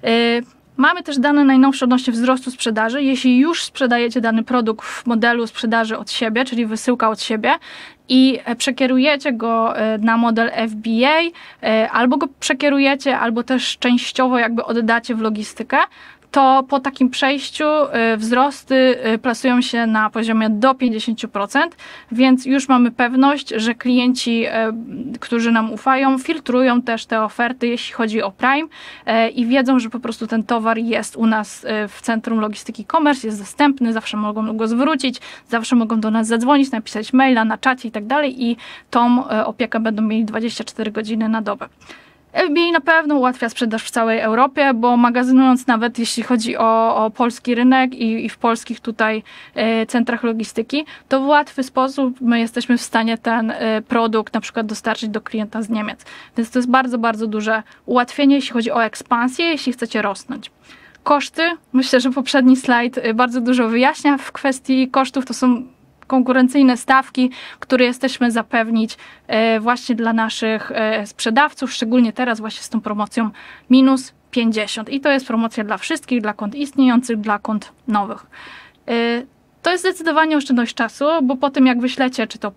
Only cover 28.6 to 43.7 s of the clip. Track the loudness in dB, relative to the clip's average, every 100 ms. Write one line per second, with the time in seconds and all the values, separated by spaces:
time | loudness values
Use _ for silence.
28.6 | -2 -12 -20 -14 -2 0 0 0 0 2
29.6 | 4 2 0 -8 -8 -8 -4 -4 -2 -2
30.6 | 0 -2 -2 -4 -4 -2 0 0 -4 -12
31.6 | -6 -6 -6 -8 -4 -4 -2 -4 -4 -6
32.6 | -14 -14 -2 0 2 0 -4 -8 -10 0
33.6 | 2 2 0 -2 -4 -6 -4 -4 -4 -2
34.6 | -2 0 0 0 -2 -6 -14 -20 _ -4
35.6 | 2 2 2 0 0 0 0 0 4 4
36.6 | 2 -2 -8 -10 0 2 4 4 2 0
37.6 | -2 -2 -6 -10 -2 -2 -2 -2 -4 -4
38.6 | -8 -20 _ 0 4 2 2 -2 -2 -4
39.6 | -4 -2 -2 -2 -2 -2 -2 -4 -6 -6
40.6 | -12 -8 -6 -6 -6 -4 -2 -2 -4 -8
41.6 | -10 _ -20 -20 -20 _ _ -2 0 2
42.6 | 2 0 2 2 4 2 2 0 -6 -4
43.6 | -4